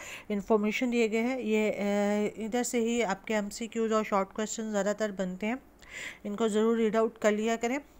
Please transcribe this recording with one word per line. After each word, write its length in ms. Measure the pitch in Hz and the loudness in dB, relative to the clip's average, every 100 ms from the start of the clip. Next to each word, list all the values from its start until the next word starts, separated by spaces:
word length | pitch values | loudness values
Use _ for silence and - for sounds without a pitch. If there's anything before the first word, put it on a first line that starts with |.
| - - - | -6 -16 -6
इन्फॉर्मेशन 600 | 202 190 214 214 208 254 | -6 2 2 2 0 0
दिए 180 | 240 220 | 2 2
गए 100 | 226 | 2
हैं। 200 | 240 262 | 0 -2
ये, 320 | 214 214 214 | 0 2 2
अ, 680 | - 202 202 202 208 208 - | 0 0 2 2 2 0 -2
इधर 220 | 214 240 | -4 -2
से 160 | 240 240 | 0 0
ही 240 | 226 233 | 2 2
आपके 320 | 196 190 - | 0 -2 -2
एमसीक्यूज़ 580 | 214 202 - 233 233 220 | -2 -2 -6 -6 -2 0
और 120 | 220 | 2
शॉर्ट 240 | 214 202 190 | 2 0 0
क्वेश्चन 360 | - 214 - 220 | -4 -4 -4 -2
ज़्यादातर 420 | 208 196 208 214 | 0 0 0 -2
बनते 340 | 190 185 185 214 | -2 -6 -4 -4
हैं, 160 | 254 - - - - - - 208 | -4 -8 -20 -18 -14 -12 -12 -10
इनको 220 | 202 226 | -2 0
ज़रूर 280 | 214 226 233 | 4 4 4
रीड 200 | 220 220 | 2 2
आउट 220 | 226 220 | 0 2
कर 140 | 214 | 0
लिया 240 | 208 220 226 | 2 0 0
करें। 240 | 233 277 - - | 0 -2 -6 -18